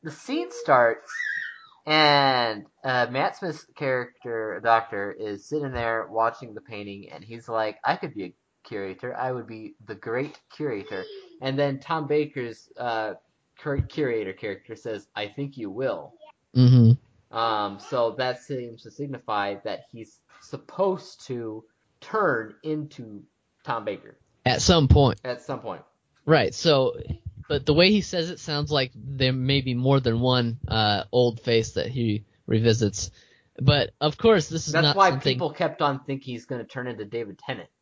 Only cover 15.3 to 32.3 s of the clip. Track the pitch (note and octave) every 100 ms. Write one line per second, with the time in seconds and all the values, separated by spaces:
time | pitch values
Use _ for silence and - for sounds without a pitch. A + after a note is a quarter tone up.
15.3 | A#2+ C#3 C#3 G#2 G2 C3 F2+ C#2+ _ -
16.3 | _ _ B2 B2+ B2+ A2+ B2 _ _ _
17.3 | A2+ A2+ G#2+ G2+ G2 - C3 A#2 A2+ B2+
18.3 | B2+ - C#3 A#2+ A#2 A#2 - C#3 B2+ -
19.3 | G#2+ G2+ G2+ G#2+ G2 - A#2 A2 _ _
20.3 | _ - D3 - - G3 F#3 - - -
21.3 | B2 A#2 A2 - _ _ _ - A3 F#3+
22.3 | B2 A2 - D#3 D#3 D3 - A2+ G#2 -
23.3 | _ _ _ - A#2 G#2+ G2 - - _
24.3 | _ - B2+ - E3+ C#3 D3+ C3+ - B2+
25.3 | B2 - C3 A2+ F2 - _ _ _ -
26.3 | D3+ G#2 - E3 C#3+ C3 - - - -
27.3 | - - C#3+ - D3+ F#3 G#3 F3+ F#3 E3
28.3 | F3+ - D3 D3 D3 C3 A#2 B2+ C3+ B2+
29.3 | C3 C3 C#3 C3 B2 B2+ C#3 B2 A2+ B2
30.3 | B2+ A#2 A#2 - A2 G#2+ G2+ - B2 B2
31.3 | A#2 - A#2 A2 - F#2 C3 A#2 G#2 -